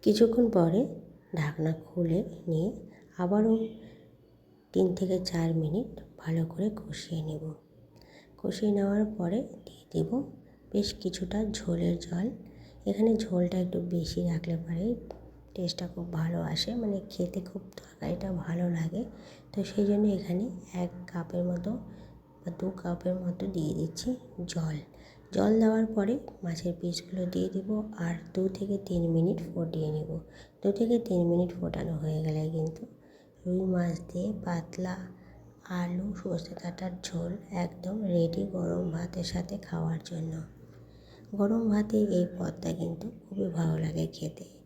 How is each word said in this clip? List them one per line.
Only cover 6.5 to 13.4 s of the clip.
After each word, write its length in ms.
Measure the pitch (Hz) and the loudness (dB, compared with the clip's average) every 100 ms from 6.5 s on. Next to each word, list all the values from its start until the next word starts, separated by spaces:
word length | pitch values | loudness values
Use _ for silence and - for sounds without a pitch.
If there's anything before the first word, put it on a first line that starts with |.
| - 208 214 | 0 -2 -2
কষিয়ে 460 | - - - 165 | -10 -10 -6 -4
নেব। 220 | 156 151 160 156 - - - - - - - - | -4 -6 -6 -10 -16 -20 -20 -20 -20 -20 -20 -6
কষিয়ে 360 | 196 - 214 | -4 0 4
নেওয়ার 320 | 202 196 202 214 | 4 4 4 2
পরে 240 | 214 175 208 285 - | 0 0 0 -2 -10
দিয়ে 240 | - - - | -18 -20 -4
দেব 200 | 165 160 240 285 - - - - | 0 2 0 -2 -10 -20 -20 -2
বেশ 200 | 202 208 | 0 0
কিছুটা 440 | - 185 175 180 202 220 | -2 -4 -4 -4 -2 -2
ঝোলের 420 | - - 170 175 175 | -2 -2 2 2 0
জল। 280 | - 175 214 - - - - - - | -2 -2 -2 -4 -14 -20 -20 -6 -2
এখানে 240 | 202 220 214 | 4 6 6
ঝোলটা 400 | - 180 | 4 2